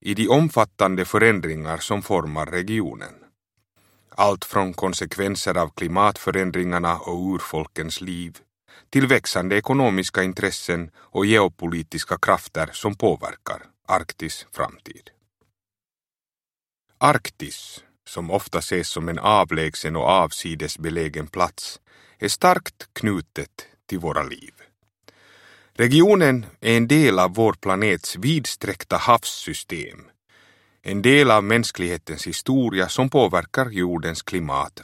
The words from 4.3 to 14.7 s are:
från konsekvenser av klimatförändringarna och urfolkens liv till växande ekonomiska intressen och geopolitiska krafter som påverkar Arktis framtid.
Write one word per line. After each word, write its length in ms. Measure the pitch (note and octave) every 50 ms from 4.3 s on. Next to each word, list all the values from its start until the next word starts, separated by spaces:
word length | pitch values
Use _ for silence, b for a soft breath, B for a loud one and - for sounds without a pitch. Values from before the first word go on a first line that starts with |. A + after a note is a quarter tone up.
| G2 F#2 -
från 300 | - - G#2 G2 F#2 F2
konsekvenser 840 | - - F#2 F2 - F#2 E2 - - G2 G2 G2 F#2 - G2 E2+
av 120 | F2 E2+ D#2
klimatförändringarna 1300 | - - - E2+ E2+ F#2 G#2 G#2 G2 - - G2 F2+ G2 F#2+ F#2 E2+ F2+ F2+ F2+ F2+ F2 F2 E2+ E2+ E2
och 360 | - - F2 F2 F2+ F#2+ F#2+
urfolkens 680 | F2 - - - D#2+ D#2 - _ - D#2+ E2 - -
liv 380 | F#2 F#2 F2+ E2+ F2 E2+ D#2+ - _ _ _ _ _ b b b b b
till 160 | - C3+ C3+
växande 500 | B2+ C3+ A2+ - - - F#2 F2+ F#2 G2+
ekonomiska 680 | G#2 - - C3 C#3 C3+ A#2 F#2+ F#2+ F#2 - - F#2+ F#2
intressen 680 | F#2 F#2 - - G2 - - - - F2 E2+ E2+ D#2+ -
och 300 | _ _ _ _ - G2
geopolitiska 920 | G#2 A2 A2 G2+ F2+ - - F2 E2+ E2+ E2+ D#2 - - D#2 - - F2 E2+
krafter 520 | - - F#2+ F2 - - - E2 D#2+ D#2 -
som 220 | - - G#2+ G2+
påverkar 680 | - - G#2 D#2+ - - - - - _ - - - - - _ _ _ -
Arktis 580 | F#2 F#2 E2+ - - - - D#2+ - - - _ -
framtid. 580 | - C#2 -